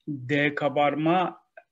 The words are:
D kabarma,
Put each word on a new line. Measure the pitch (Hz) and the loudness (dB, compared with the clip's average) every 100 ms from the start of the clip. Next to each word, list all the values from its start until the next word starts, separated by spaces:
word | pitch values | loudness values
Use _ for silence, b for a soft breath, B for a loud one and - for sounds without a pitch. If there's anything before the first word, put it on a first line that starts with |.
| - | -12
D | 143 123 147 147 147 | -10 -2 0 0 0
kabarma, | 147 135 147 143 160 180 170 - _ - - | -2 2 0 2 2 2 0 -4 _ -20 -20